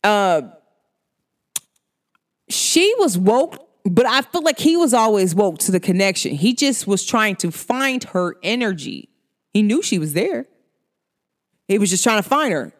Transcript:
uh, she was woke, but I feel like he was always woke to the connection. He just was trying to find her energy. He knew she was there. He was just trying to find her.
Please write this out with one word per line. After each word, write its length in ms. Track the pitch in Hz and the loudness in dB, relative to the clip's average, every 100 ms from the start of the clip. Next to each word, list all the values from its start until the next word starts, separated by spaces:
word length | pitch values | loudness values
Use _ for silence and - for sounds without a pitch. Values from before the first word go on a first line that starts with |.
uh, 400 | 208 208 190 165 120 - _ _ _ _ _ _ _ _ _ - _ _ _ _ _ _ _ _ _ | 2 2 2 0 -2 -20 _ _ _ _ _ _ _ _ _ -14 _ _ _ _ _ _ _ _ _
she 440 | - - 330 392 480 | -6 0 2 2 2
was 180 | 349 180 | 0 2
woke, 500 | 185 240 330 - - _ | 2 2 0 -6 -20 _
but 220 | 202 180 240 | 0 2 2
I 160 | 254 | 0
feel 220 | - 349 | -2 -2
like 160 | 320 - | -2 0
he 180 | 311 339 | 2 2
was 160 | 320 | 2
always 400 | 233 226 208 185 | 4 4 2 2
woke 240 | 170 202 156 | 2 0 0
to 120 | - | 0
the 80 | 185 | 0
connection. 560 | 180 180 196 185 - 143 | 0 0 0 0 -4 0
He 180 | 190 | 0
just 320 | 240 277 254 - | 2 0 -2 -2
was 180 | 196 | -4
trying 340 | - 233 214 190 | 0 0 0 -2
to 120 | 175 | -4
find 540 | - - 262 269 254 | -6 -6 -2 -2 -4
her 320 | - 185 175 - | -4 -4 -4 -4
energy. 680 | 185 240 226 175 135 - 57 _ _ _ _ | -4 -2 -2 -4 -10 -14 -18 _ _ _ _
He 100 | 208 | 0
knew 180 | 208 262 | 2 2
she 160 | - 190 | 0 -2
was 160 | 156 | -2
there. 320 | 151 370 240 269 _ _ _ _ _ _ _ _ _ _ _ - | -2 -2 -4 -10 _ _ _ _ _ _ _ _ _ _ _ -2
He 120 | 202 | 0
was 100 | 202 | 0
just 140 | 185 | 0
trying 180 | 240 220 | 0 0
to 80 | - | 0
find 220 | 277 294 | 0 0
her. 200 | 160 92 | -2 -6